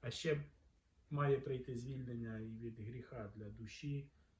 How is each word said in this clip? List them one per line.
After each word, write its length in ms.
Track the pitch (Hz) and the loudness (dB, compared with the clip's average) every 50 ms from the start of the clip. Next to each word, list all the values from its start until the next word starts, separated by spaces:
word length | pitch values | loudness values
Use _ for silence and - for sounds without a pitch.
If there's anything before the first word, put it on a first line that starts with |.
а 80 | - 120 | -6 -4
ще 300 | - - - 165 147 147 147 - - - - - _ _ _ _ _ _ - - | -4 0 4 4 4 4 2 -4 -10 -20 -20 -20 _ _ _ _ _ _ -8 -2
має 300 | 147 143 143 143 135 131 | 2 6 8 8 8 6
прийти 360 | - 139 131 127 - - 127 | 6 2 0 0 0 -2 -4
звільнення 640 | 117 120 131 135 131 127 120 120 117 117 113 110 110 | -4 -2 -4 -4 -4 -4 -4 -2 -2 -2 -2 -2 -2
і 260 | 110 113 113 110 117 | -4 -4 -6 -4 -6
від 140 | 117 113 113 | -6 -6 -6
гріха 520 | 107 107 120 127 113 - 135 120 107 101 101 | -6 -6 -6 -6 -8 -8 -6 -6 -6 -6 -6
для 100 | 107 107 104 | -8 -8 -8
душі, 600 | 107 113 117 107 - - - 147 143 143 139 - - - - _ _ _ | -8 -8 -8 -8 -8 -4 -2 0 0 0 -2 -4 -12 -20 -20 _ _ _